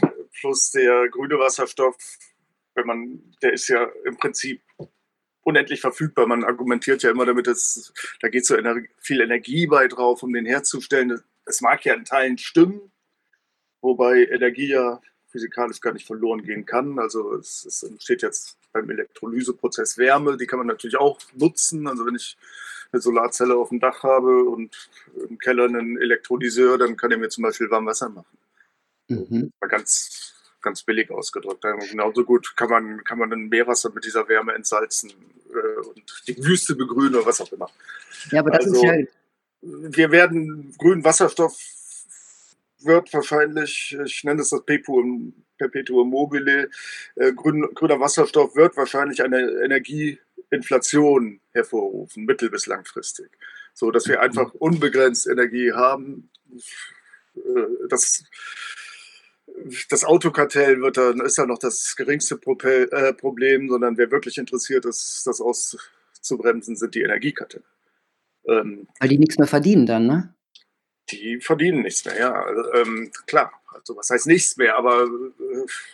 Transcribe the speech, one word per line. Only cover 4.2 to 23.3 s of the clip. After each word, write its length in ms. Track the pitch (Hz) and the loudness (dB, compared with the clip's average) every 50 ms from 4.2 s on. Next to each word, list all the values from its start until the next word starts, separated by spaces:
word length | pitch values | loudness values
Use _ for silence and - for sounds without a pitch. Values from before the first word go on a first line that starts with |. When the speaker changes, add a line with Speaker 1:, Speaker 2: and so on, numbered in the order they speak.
| - 143 139 - - 135 127 - _ _ _ - - - _ _ _ _ _ _ _ _ _ _ | -6 -4 -4 -4 -8 -8 -8 -12 _ _ _ -18 -18 -18 _ _ _ _ _ _ _ _ _ _
Speaker 1:
unendlich 380 | _ 160 156 147 139 139 143 - | _ 2 2 2 2 0 -6 -4
verfügbar. 460 | - 131 - - 156 151 - 131 120 | -4 -4 -2 -2 -6 -2 2 2 2
Man 180 | 113 117 117 110 | 2 2 0 0
argumentiert 580 | 110 123 120 131 123 123 120 - 139 135 131 | -2 -2 -2 -2 -2 -2 -2 2 0 0 2
ja 80 | - 120 | 2 2
immer 160 | 113 127 123 | 2 4 2
damit, 200 | 123 120 123 120 | 2 2 2 0
dass, 460 | 123 120 - - - - 117 - - _ - - - - - | 0 -2 0 -2 -4 -4 -6 -10 -16 _ -14 -14 -14 -12 -6
da 80 | - 113 | -6 -2
geht 180 | 117 127 123 | -2 0 2
so 80 | - 131 | 2 2
ener-, 300 | 113 110 117 117 120 113 - _ _ | 2 2 0 -2 -4 -6 -10 _ _
viel 220 | - - 139 127 | -6 -2 0 2
Energie 460 | 113 117 120 120 110 120 135 160 170 | 2 2 0 -4 -2 -4 -2 0 2
bei 220 | 147 147 139 131 127 | 4 4 4 4 2
drauf, 340 | 127 123 123 123 120 - | 2 2 2 2 2 0
um 100 | - 127 | -2 -6
den 140 | 120 120 113 | -4 -4 -2
herzustellen. 760 | 113 131 143 143 - - 131 - - 139 135 127 123 120 117 - _ _ _ _ | -2 -2 -2 -2 -4 -6 -6 -4 -2 0 0 0 0 -2 -6 -10 _ _ _ _
Es 140 | - - - | -8 -8 0
mag 220 | 123 117 - - - | 2 0 0 2 2
ja 100 | 143 117 | 0 0
in 100 | 117 113 | 0 -2
Teilen 320 | - 135 135 131 131 123 | -2 0 0 0 0 -2
stimmen, 560 | 117 - - - 165 170 180 202 208 202 _ _ _ _ _ _ _ _ _ _ _ _ _ _ _ _ _ _ _ | -6 -8 0 4 4 4 4 2 -8 -14 _ _ _ _ _ _ _ _ _ _ _ _ _ _ _ _ _ _ _
wobei 460 | - 131 123 117 123 123 127 123 120 | -2 -2 0 2 2 4 6 4 4
Energie 420 | - 123 123 127 123 120 127 143 139 | 4 2 0 0 -2 -2 -2 -4 -2
ja 320 | 139 131 123 120 120 123 _ _ _ _ _ _ | 0 0 0 0 -4 -6 _ _ _ _ _ _
physikalisch 520 | _ 120 113 110 - 120 120 117 117 - | _ -12 -12 -10 -6 -6 -6 -6 -6 -6
gar 120 | - 120 110 | -6 -6 -6
nicht 120 | 107 - | -6 -12
verloren 360 | - 110 110 117 113 113 110 | -12 -6 -4 -2 -2 -2 -4
gehen 240 | 101 95 107 107 101 | -6 -10 -10 -10 -8
kann. 320 | - 117 123 135 143 139 127 | -4 -4 -4 -4 -4 -4 -4
Also 360 | 113 110 113 113 107 104 110 | -6 -4 -4 -6 -6 -6 -8
es, 300 | 107 - - - - - | -10 -10 -14 -16 -16 -14
es 180 | - - - | -12 -12 -12
entsteht 400 | - 110 107 - - - 123 120 | -12 -14 -16 -16 -4 -4 -2 -2
jetzt 360 | - 107 - - - - - _ _ _ | -2 -6 -6 -8 -12 -12 -20 _ _ _
beim 180 | _ 110 - - | _ -6 -6 -6
Elektrolyseprozess 1080 | 110 107 104 - _ - - 113 113 123 127 127 123 - - 123 - - 110 110 - | -8 -8 -10 -10 _ -14 -12 -6 -6 -4 -4 -4 -6 -4 -6 -6 -4 -4 -6 -6 -2
Wärme, 400 | 117 123 131 139 143 147 143 135 | 0 2 4 4 2 2 -2 -2
die 100 | 127 123 | -2 -6
kann 120 | - 131 127 | -6 -6 -4
man 80 | 123 | -4
natürlich 300 | 120 110 - - 117 120 | -4 -6 -6 -6 -4 -2
auch 220 | 135 143 143 143 - - _ _ | 2 2 2 0 0 -14 _ _
nutzen. 520 | 127 147 160 160 - - - 165 156 147 | 0 0 0 2 0 -4 -4 -4 -6 -6
Also 180 | 143 131 120 113 | -6 -6 -4 -4
wenn 100 | 120 120 | -6 -6
ich 220 | 120 - - - _ - - - - - - - - - _ | -6 -10 -14 -16 _ -20 -20 -20 -18 -18 -16 -16 -18 -14 _
eine 80 | - 120 | -4 0
Solarzelle 540 | - 123 117 117 117 120 | 0 2 2 2 0 0